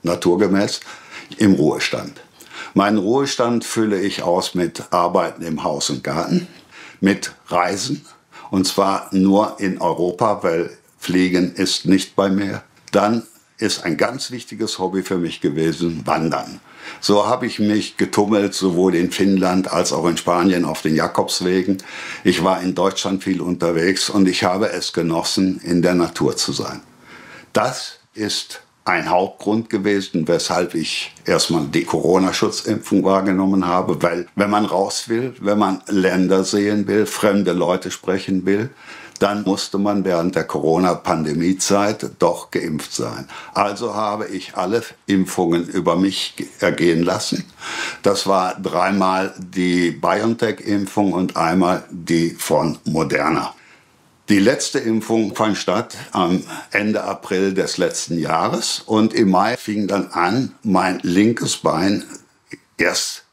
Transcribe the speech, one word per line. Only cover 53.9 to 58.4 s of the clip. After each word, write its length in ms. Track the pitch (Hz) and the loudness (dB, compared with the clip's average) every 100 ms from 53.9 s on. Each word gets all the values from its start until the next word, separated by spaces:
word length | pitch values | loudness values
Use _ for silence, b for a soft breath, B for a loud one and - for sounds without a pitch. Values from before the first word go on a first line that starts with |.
| b _ _ - | b _ _ 0
Die 120 | 101 | 4
letzte 400 | 101 147 - 139 | 4 2 -2 -4
Impfung 560 | 117 110 107 113 107 90 | 0 -2 0 0 0 0
fand 200 | 110 95 | 0 0
statt 400 | - 95 117 - - | 0 -2 -2 -10 -6
am 320 | 107 87 92 - B B | 0 2 2 -2 B B
Ende 320 | 101 104 107 | -2 0 -2
April 500 | 95 98 - 92 98 | -2 -8 -2 0 2
des 240 | 95 87 - | 0 -2 0
letzten 400 | 87 - - 85 | -2 -2 -4 -4
Jahres 640 | 73 80 | 0 0